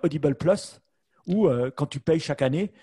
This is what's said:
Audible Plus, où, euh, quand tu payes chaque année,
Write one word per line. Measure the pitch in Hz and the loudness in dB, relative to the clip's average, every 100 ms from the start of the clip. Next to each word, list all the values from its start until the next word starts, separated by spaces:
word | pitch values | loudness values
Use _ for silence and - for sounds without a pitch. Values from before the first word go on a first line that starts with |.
Audible | - 147 143 - | 0 0 0 0
Plus, | 160 196 - - _ _ _ _ - | 2 0 -2 -20 _ _ _ _ -4
où, | 196 196 | 2 2
euh, | 120 127 | 2 -2
quand | - 143 | -4 -6
tu | 139 | -4
payes | - 160 | 0 0
chaque | - 143 | 0 -2
année, | 131 147 202 - | 0 0 -4 -8